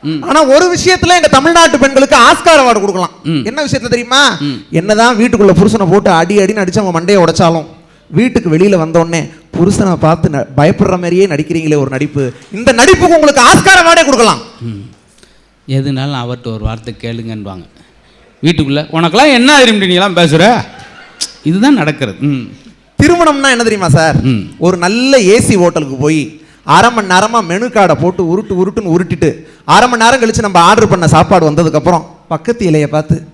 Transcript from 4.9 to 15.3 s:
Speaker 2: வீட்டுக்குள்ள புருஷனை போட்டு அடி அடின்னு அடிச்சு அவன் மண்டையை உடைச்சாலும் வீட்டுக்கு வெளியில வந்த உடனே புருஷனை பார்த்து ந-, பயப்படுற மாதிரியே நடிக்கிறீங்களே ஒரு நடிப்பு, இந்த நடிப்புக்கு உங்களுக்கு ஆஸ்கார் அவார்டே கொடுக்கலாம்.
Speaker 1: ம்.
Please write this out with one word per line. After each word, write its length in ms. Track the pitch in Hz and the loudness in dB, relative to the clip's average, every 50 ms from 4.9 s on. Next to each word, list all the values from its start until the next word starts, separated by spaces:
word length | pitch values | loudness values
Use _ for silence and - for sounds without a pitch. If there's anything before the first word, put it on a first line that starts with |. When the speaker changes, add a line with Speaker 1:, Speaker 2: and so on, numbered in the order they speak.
| 214 208 226 240 254 202 | 0 2 2 0 2 2
Speaker 2:
வீட்டுக்குள்ள 340 | 226 - 247 226 208 196 180 - | 0 0 2 2 4 4 4 4
புருஷனை 260 | 196 - 220 220 196 170 175 | 2 2 2 0 0 2 0
போட்டு 180 | 202 - 208 | 2 2 2
அடி 240 | 180 165 170 170 208 202 196 | 0 2 0 0 0 0 0
அடின்னு 200 | 190 214 214 196 | 0 0 -2 -4
அடிச்சு 180 | 180 180 214 208 | -2 -2 -2 -4
அவன் 140 | 190 170 165 | -2 -4 -4
மண்டையை 220 | 170 180 202 196 175 | -2 0 2 2 2
உடைச்சாலும் 440 | 165 165 165 196 165 165 165 151 - - - _ _ _ _ _ _ | 2 2 0 0 0 0 -2 -6 -8 -18 -20 _ _ _ _ _ _
வீட்டுக்கு 420 | - 147 226 254 - 240 - 170 156 | -2 -2 -2 0 -2 -2 -2 0 0
வெளியில 220 | 160 185 208 196 180 160 | 2 2 2 2 0 0
வந்த 160 | 160 160 170 165 | 0 0 0 0
உடனே 200 | 165 170 165 156 147 - - _ _ - | 0 -2 -4 -4 -6 -12 -20 _ _ -4
புருஷனை 380 | - 170 190 196 - 208 190 170 | -2 0 0 0 0 0 -2 -2
பார்த்து 340 | 147 - 156 165 170 - 190 | 0 0 0 0 0 -2 -2
ந-, 180 | 151 139 120 - 135 | -2 -2 -6 -4 -2
பயப்படுற 340 | 131 143 160 - - 196 196 | 0 2 2 2 0 0 -2
மாதிரியே 360 | 185 180 180 175 170 180 196 | -2 -2 -4 -2 0 0 0
நடிக்கிறீங்களே 500 | 196 160 143 156 151 170 170 160 156 151 | 0 -2 -4 -6 -4 -4 -4 -2 -2 -2
ஒரு 140 | 147 139 131 | -2 -2 -4
நடிப்பு, 420 | 135 131 151 147 - 143 139 127 - - - - - | -4 -6 -6 -6 -4 -6 -6 -6 -8 -12 -20 -16 -14
இந்த 200 | 190 240 269 247 | -4 -2 0 2
நடிப்புக்கு 420 | 226 240 392 370 - - 339 339 | 2 4 4 4 2 4 2 2
உங்களுக்கு 280 | 320 302 294 285 - 349 | 4 4 2 2 4 4
ஆஸ்கார் 380 | 359 381 381 - 381 381 370 | 4 4 4 4 4 4 4
அவார்டே 240 | 339 330 330 339 330 | 4 4 4 2 2
கொடுக்கலாம். 360 | 285 269 214 233 214 165 123 - - - - | 2 2 2 2 0 0 -2 -6 -18 -20 -14
Speaker 1:
ம். 340 | 117 117 110 101 98 92 92 _ _ _ _ _ _ _ | -12 -12 -12 -12 -14 -20 -20 _ _ _ _ _ _ _